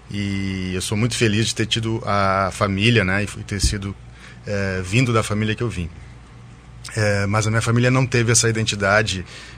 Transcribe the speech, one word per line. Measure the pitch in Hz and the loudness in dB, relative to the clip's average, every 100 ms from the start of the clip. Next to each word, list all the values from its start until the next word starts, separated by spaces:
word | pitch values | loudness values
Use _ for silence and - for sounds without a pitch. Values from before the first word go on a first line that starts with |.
| - | -10
E | 101 101 98 98 95 92 92 | -6 -4 -2 -4 -4 -4 -4
eu | |
sou | - 104 | -2 0
muito | 120 - | 0 2
feliz | 113 104 107 | 2 2 0
de | - | -2
ter | 110 | -2
tido | - 113 113 107 | -2 -2 -4 0
a | 101 98 95 95 | 2 2 2 0
família, | - 101 98 110 117 | 0 0 2 4 4
né, | 92 98 | 4 0
e | 101 | -2
fui | - | -6
ter | 107 101 | -8 -2
sido, | - 104 98 98 - - - - - | -2 -2 -6 -10 -16 -20 -20 -14 -6
é, | 101 98 92 | -2 -2 -2
vindo | 90 110 127 | 0 2 2
da | 113 | 2
família | 107 104 107 110 | 0 -2 -2 -2
que | |
eu | 120 | -4
vim. | 90 82 - - - - - - - - - - - | -4 -8 -10 -18 -20 -20 -20 -20 -20 -20 -18 -10 -2
É, | 107 101 101 | 0 0 2
mas | 107 107 | 0 2
a | |
minha | 113 | 0
família | 117 117 123 | 2 4 4
não | 131 127 | 4 2
teve | 120 117 | 2 4
essa | 113 117 | 4 2
identidade, | 110 107 101 98 104 110 95 87 - - | 0 -2 0 4 4 2 -2 -8 -14 -18